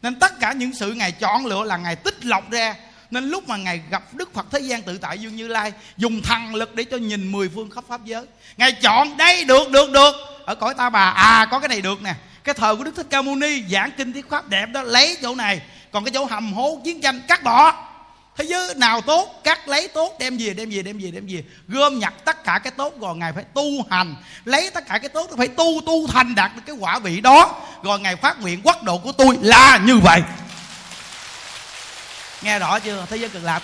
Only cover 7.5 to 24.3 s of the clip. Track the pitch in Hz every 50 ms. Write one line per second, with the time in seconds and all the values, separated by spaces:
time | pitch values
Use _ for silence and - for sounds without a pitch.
7.5 | 156 208 220 208 - 240 240 _ 240 240 226 220 220 226 247 - _ _ _ -
8.5 | - - 240 262 247 202 247 226 214 240 285 302 294 277 311 349 359 359 339 262
9.5 | 262 269 302 269 269 277 294 277 269 277 277 294 285 285 - - - - - -
10.5 | 202 - - 226 262 254 247 247 233 214 196 185 185 190 190 214 226 226 220 220
11.5 | 240 269 277 285 254 214 190 185 202 196 196 196 170 - - - - _ _ -
12.5 | 285 - 226 214 214 214 269 311 311 - 330 - - 277 277 277 277 269 285 294
13.5 | 294 277 226 180 180 196 196 269 - - 269 247 247 277 277 - 294 294 - 185
14.5 | 196 196 202 226 233 277 262 240 233 247 277 320 349 330 269 240 247 262 233 202
15.5 | 196 170 127 - - - - _ - 208 202 254 226 262 277 254 226 214 226 220
16.5 | 190 202 247 294 311 285 - 330 339 320 - 269 262 247 254 - 339 349 277 247
17.5 | 226 240 294 330 320 - - - - - - - _ _ _ _ _ - 302 311
18.5 | 349 359 370 359 - 277 254 233 220 233 - 269 302 339 381 415 - - - 294
19.5 | 320 320 - 285 277 285 349 381 - 311 320 359 - - - 254 254 240 226 214
20.5 | 190 190 220 226 208 196 190 190 208 214 190 180 165 190 202 190 185 170 147 -
21.5 | - - _ - 196 262 285 294 277 247 208 175 - - - 311 320 320 - -
22.5 | 175 196 - 262 254 262 277 294 294 269 214 190 170 165 170 165 156 170 - -
23.5 | _ 277 294 294 285 277 226 - 185 185 180 170 147 127 - -